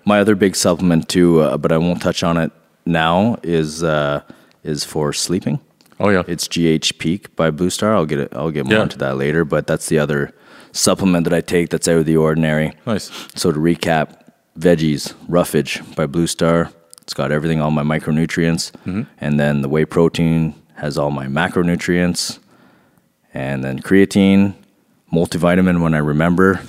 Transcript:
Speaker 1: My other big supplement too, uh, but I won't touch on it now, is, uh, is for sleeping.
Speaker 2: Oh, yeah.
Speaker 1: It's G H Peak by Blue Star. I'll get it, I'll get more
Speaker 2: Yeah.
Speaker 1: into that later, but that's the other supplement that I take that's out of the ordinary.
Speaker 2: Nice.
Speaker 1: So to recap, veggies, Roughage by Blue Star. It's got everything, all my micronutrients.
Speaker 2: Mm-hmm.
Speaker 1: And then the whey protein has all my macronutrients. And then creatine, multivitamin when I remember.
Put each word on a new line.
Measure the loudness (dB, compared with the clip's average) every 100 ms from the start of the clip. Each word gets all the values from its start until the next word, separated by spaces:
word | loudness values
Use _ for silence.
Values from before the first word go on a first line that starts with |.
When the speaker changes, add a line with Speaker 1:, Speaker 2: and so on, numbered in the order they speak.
Speaker 1:
My | 2 4
other | 4 4
big | 2 2
supplement | 0 2 2 2 2
too, | 2 4 4
uh, | 2 0
but | 0
I | 0
won't | 0 -2
touch | -2 -2
on | -2 0
it | -2 -6 _ _ -4
now, | 0 2 2 2 -2
is, | -2 -2 -2 -2
uh, | -2 0 -2 -4 -8 -18 _ _
is | -8 -8
for | -6 -4 -4
sleeping. | -4 -4 -4 -2 -6 -8 _ _ -4
Speaker 2:
Oh, | 0
yeah. | 0 0
Speaker 1:
It's | -6 -6
G | 0 2
H | 2 0 -4
Peak | -4 -4 -6 -2
by | -2
Blue | 0 -2
Star. | -2 0
I'll | 0 0
get | -4
it, | -6
I'll | -6 -6
get | -4
more | 0 0
Speaker 2:
Yeah. |
Speaker 1:
into | 0 -4
that | -4 -2
later, | -2 0
but | 0 -2 -2
that's | -4 0
the | 0
other | 0 -2 -4 -10 _ -20 -14
supplement | -4 0 2 2 2
that | 2
I | 0
take | 0 0 0
that's | -2 0
out | 0
of | 2
the | 2
ordinary. | 2 2 0 0 -2 -6 -8
Speaker 2:
Nice. | -8 -8 -14 -14
Speaker 1:
So | -4 -2
to | 0
recap, | 0 0 0 0 -2 -8 _ _ _ -2
veggies, | 2 4 2 -2 -6 -14 -2
Roughage | 0 2 0 -2 -6 -10 -6
by | -4
Blue | -2 -4
Star. | -2 0 0 -2 -8 _ -20
It's | -12
got | -6 -4
everything, | -2 -2 -2
all | -2
my | -2
micronutrients. | -2 -4 -2 -2 -2 -2 -2 -2 -6 -12 -10
Speaker 2:
Mm-hmm. | -8 -10 _
Speaker 1:
And | -4 0
then | 0 0
the | -2
whey | -2
protein | 0 2 2 2 0 0 -2 -6 _ -12
has | -8 -4
all | -4
my | -4 -4
macronutrients. | -2 -2 0 0 0 0 0 0 -2 -6 -10 _ _ _ _ _ _ _ _ _
And | -10 -6 -6
then | -6 -8
creatine, | 2 4 6 6 6 6 4 -2 _ _ _ _ _
multivitamin | -2 0 0 2 4 4 2
when | 2
I | 0
remember. | 0 0 2 4 4 2